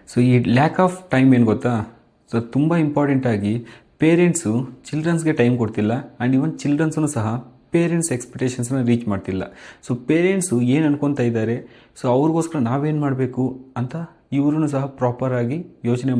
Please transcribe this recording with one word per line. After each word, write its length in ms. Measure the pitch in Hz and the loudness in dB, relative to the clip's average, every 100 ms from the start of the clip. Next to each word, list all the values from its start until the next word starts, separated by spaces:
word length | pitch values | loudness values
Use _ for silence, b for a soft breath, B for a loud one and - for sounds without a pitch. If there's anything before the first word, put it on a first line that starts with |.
| - | -6
So 100 | - | 0
ಈ 120 | 123 123 117 120 | 4 4 4 2
lack 200 | 156 160 | 2 2
of 140 | 185 180 - | 0 0 -2
time 160 | 131 131 123 | 4 6 6
ಏನ್ 80 | 113 | 4
ಗೊತ್ತಾ? 220 | 104 123 117 101 - _ _ - | 2 0 -2 -4 -10 _ _ -6
So 140 | 117 117 | -6 -2
ತುಂಬ 160 | 131 151 170 151 | 0 0 2 0
ಇಂಪಾರ್ಟೆಂಟ್ 400 | 147 143 135 131 | 0 2 2 0
ಆಗಿ 280 | 107 101 117 117 B B - | 0 -2 -4 -6 B B 0
ಪೇರೆಂಟ್ಸು 540 | 156 170 175 175 - 113 131 - | 2 4 4 2 -2 -2 -4 -10
ಚಿಲ್ಡ್ರನ್ಸ್‌ಗೆ 500 | - 147 160 165 156 151 | -8 -4 -2 0 0 2
ಟೈಮ್ 140 | 120 123 | 2 2
ಕೊಡ್ತಿಲ್ಲ. 340 | 110 - 107 123 - - | -2 -2 -2 -2 -6 -6
And 100 | 123 131 | 0 0
even 140 | 156 156 | 0 -4
ಚಿಲ್ಡ್ರನ್ಸೂ 480 | 143 147 160 156 151 131 | -2 0 0 -2 -2 -2
ಸಹ 80 | 107 120 - - _ | -4 -4 -8 -20 _
ಪೇರೆಂಟ್ಸ್ 380 | 170 170 170 165 | 0 0 0 -2
ಎಕ್ಸ್‌ಪೆಕ್ಟೇಷನ್ಸ್‌ನ 640 | 123 - - 131 123 120 135 120 | -4 -6 -4 -4 -4 -4 -2 2
ರೀಚ್ 180 | 120 117 | 0 0
ಮಾಡ್ತಿಲ್ಲ. 340 | 98 - 95 - B B B | -4 -4 -6 -6 B B B
So 100 | - 120 - | -8 -6 0
ಪೇರೆಂಟ್ಸು 500 | 160 180 196 180 120 123 | 2 2 0 0 0 2
ಏನು 140 | 135 156 | 2 2
ಅನ್ಕೊತಾ 380 | 143 143 139 120 | 0 -2 0 0
ಇದ್ದಾರೆ, 300 | 117 110 117 - B B - | 0 -2 -4 -8 B B -6
so 60 | 131 123 | 0 2
ಅವ್ರಿಗೋಸ್ಕರ 420 | 151 160 165 151 117 | 2 0 -2 -2 -2
ನಾವೇನು 300 | 135 151 151 | 0 -2 -2
ಮಾಡಬೇಕು 440 | 147 131 127 127 127 - - - | -2 -2 -2 -2 -4 -4 -12 -8
ಅಂತ 180 | 123 165 170 - - 139 | -6 -8 -12 -16 -6 0
ಇವ್ರೂ 300 | 143 156 151 | 2 2 0
ಸಹ 160 | 139 135 135 | -2 -4 -2
ಪ್ರಾಪರಾಗಿ 580 | 127 120 135 123 120 156 180 - | -2 0 -2 -2 -2 -4 -8 -6
ಯೋಚನೆ 280 | 117 123 131 | -2 -2 0